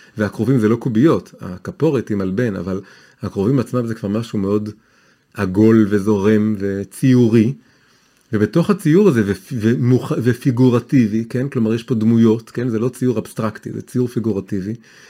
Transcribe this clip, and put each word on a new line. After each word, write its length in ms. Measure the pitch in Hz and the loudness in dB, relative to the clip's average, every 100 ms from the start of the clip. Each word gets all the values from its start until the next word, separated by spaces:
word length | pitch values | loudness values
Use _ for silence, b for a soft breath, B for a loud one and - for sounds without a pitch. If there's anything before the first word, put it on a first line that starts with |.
| B - | B -4
והקרובים 420 | 104 - 110 135 | -4 -2 0 2
זה 100 | 107 | 2
לא 60 | 117 | 0
קוביות, 580 | 135 110 156 110 - - | 0 2 2 2 -2 -16
הכפורת 680 | 95 90 - - 156 135 - | -14 -12 -12 -4 -2 -2 -2
היא 80 | 104 | -4
מלבן, 380 | 95 95 123 95 | -2 -2 -2 -4
אבל 260 | 90 95 B B B B | -6 -8 B B B B
הקרובים 380 | 98 101 98 139 | -8 -2 0 0
עצמם 280 | 110 127 117 | -2 -4 -6
זה 80 | 110 | -6
כבר 140 | 101 | -4
משהו 300 | 107 113 107 | -4 -4 -6
מאוד 300 | 98 104 104 - b b b b b | -2 -2 -4 -12 b b b b b
עגול 540 | - 98 92 110 113 104 | -6 -4 2 6 6 4
וזורם 640 | 101 98 107 98 110 107 104 | 2 0 0 2 2 0 -2
וציורי, 960 | 98 98 98 - 135 127 117 117 110 143 b b b b b b b | -4 -6 -8 -2 2 4 4 4 2 -2 b b b b b b b
ובתוך 360 | 107 107 165 165 | -2 0 0 0
הציור 380 | 196 156 160 208 | 0 2 4 4
הזה, 160 | 120 101 | 4 0
ופ-, 280 | 98 - 127 | -2 -6 -2
ומוח-, 540 | 107 135 123 127 - 151 | 0 0 2 2 0 -2
ופיגורטיבי, 1040 | 120 120 143 123 127 120 - 139 110 107 113 | -2 0 -2 2 2 2 0 0 2 0 -4
כן? 200 | 123 143 | -6 -6
כלומר, 240 | 131 110 | -2 -2
יש 100 | 117 | -2
פה 120 | - 120 | -4 -2
דמויות, 540 | 110 113 113 113 - | 2 4 4 2 -2
כן? 200 | - 123 | -8 -4
זה 100 | 110 | -4
לא 100 | 120 | -4
ציור 300 | - 127 110 | -2 -2 -2
אבסטרקטי, 520 | - - 110 107 - | -6 -6 -6 -6 -12
זה 100 | 110 | -12
ציור 260 | - 123 123 | -8 -4 -4
פיגורטיבי, 640 | 123 110 98 95 101 92 120 B B B | -2 -4 -4 -4 -8 -6 -10 B B B